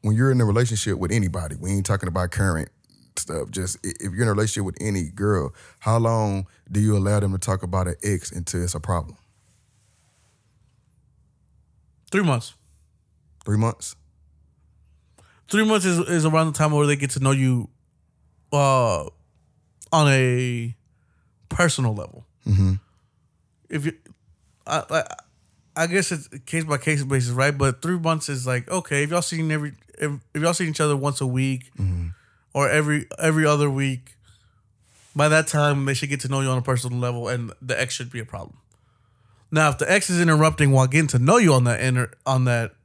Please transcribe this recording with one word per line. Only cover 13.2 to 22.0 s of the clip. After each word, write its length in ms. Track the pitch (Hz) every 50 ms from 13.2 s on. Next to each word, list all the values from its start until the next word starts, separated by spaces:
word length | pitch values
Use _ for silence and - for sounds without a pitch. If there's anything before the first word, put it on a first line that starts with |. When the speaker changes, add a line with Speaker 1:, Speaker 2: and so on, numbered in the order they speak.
| _ _ _ _ -
Speaker 1:
Three 120 | - 104
months? 380 | 107 113 117 - - - - - _ _ _ _ _ _ _ _ _ _ _ _ _ _ _ _ _ _ _ _ _ _ _ _ _ _ _ _ _ _
Speaker 2:
Three 180 | - - 208 220
months 180 | 214 220 208 180
is, 120 | 185 175 170 - -
is 160 | 175 165 151
around 220 | 160 156 160 160 160 143
the 40 |
time 140 | - 156 151
where 140 | 151 147 147
they 100 | 143 147
get 160 | 139 143 131
to 80 | - 135
know 120 | 135 135
you, 380 | 139 135 131 131 127 120 104 - _ _ _ _ _ _ _ _ _ _ _ _ _ _ _ _
uh, 520 | - 143 139 139 135 131 123 113 92 78 73 - _ _ _ _ _ _ _ _ _ _ _ _ _ _ - _
on 160 | - 160 151
a 680 | 143 135 131 131 127 123 123 127 123 120 117 117 117 120 _ _ _ _ _ _ _ _ _ _ _ _ _ _ _
personal 460 | - - 175 160 - - 127 113 107
level. 280 | 101